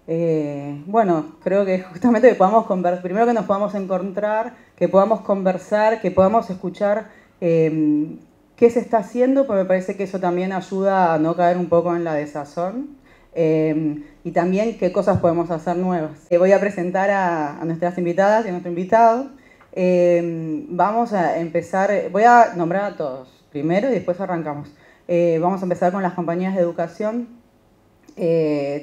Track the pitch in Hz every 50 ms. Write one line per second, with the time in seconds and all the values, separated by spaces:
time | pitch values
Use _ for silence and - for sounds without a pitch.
0 | _ - 165 165 170 165 160 156 147 147 143 143 143 143 143 143 147 185 202 233
1 | 220 185 170 160 151 - - - - 180 185 202 202 190 185 185 185 - - -
2 | - 247 233 220 233 240 214 - 185 190 214 226 220 220 196 185 175 175 180 180
3 | 180 180 180 214 233 240 240 220 - - 196 196 208 196 202 202 190 180 190 180
4 | 185 196 180 208 208 208 214 220 233 247 - - _ _ _ - 180 170 180 190
5 | 196 214 220 202 - - 202 196 190 190 185 175 - - 208 208 214 220 226 226
6 | - 180 - 185 190 190 220 226 190 - 180 - - 180 180 - 202 202 208 220
7 | 214 - - - _ _ _ _ 185 170 165 165 160 156 156 160 156 151 151 147
8 | 151 165 165 - - _ _ _ _ _ _ - 233 233 233 240 - - 233 220
9 | 202 - - 247 247 262 269 277 269 269 208 196 185 185 185 185 185 208 196 190
10 | 202 190 202 190 185 175 175 175 185 190 190 180 175 - 196 190 190 196 196 190
11 | 180 165 165 156 156 165 170 175 175 170 175 180 180 160 170 170 165 175 170 170
12 | 170 165 156 147 151 147 - 151 143 147 - 170 175 190 208 254 294 294 - -
13 | _ _ _ _ _ _ - 165 165 156 160 156 156 160 151 156 160 151 147 147
14 | - - - _ - 170 170 175 170 180 185 196 220 233 214 - 190 180 180 202
15 | 190 202 185 - - 165 160 170 165 165 175 156 - 180 175 175 185 185 180 170
16 | 156 151 147 - - - 180 170 180 190 196 190 190 202 196 185 170 180 180 190
17 | 196 202 202 196 190 175 170 160 151 143 - - - 165 165 165 175 175 180 185
18 | 180 170 170 185 196 202 214 220 226 202 180 175 180 180 170 175 185 185 226 226
19 | 233 226 226 247 277 277 - - _ _ - _ - _ - - 180 180 180 175
20 | 175 175 175 170 170 170 165 165 160 160 156 151 151 - 175 175 175 202 214 233
21 | 240 - 208 190 170 - - 165 170 165 165 170 165 - - 190 196 202 208 180
22 | 170 - 175 202 220 240 240 240 226 - 196 180 165 165 175 196 202 - - -
23 | 160 139 127 135 131 - _ _ _ _ - 147 143 160 175 196 226 277 240 185
24 | 185 180 175 180 196 185 180 165 156 151 143 143 147 - - _ _ - _ _
25 | _ - 175 170 175 170 165 160 170 180 196 185 196 180 180 170 190 180 180 196
26 | 190 180 180 180 170 170 170 175 185 190 190 190 175 170 170 - 165 170 - -
27 | 214 214 226 240 233 - - - _ _ _ _ _ _ _ _ _ _ _ _
28 | _ - _ - 180 165 165 165 160 151 151 147 143 139 143 147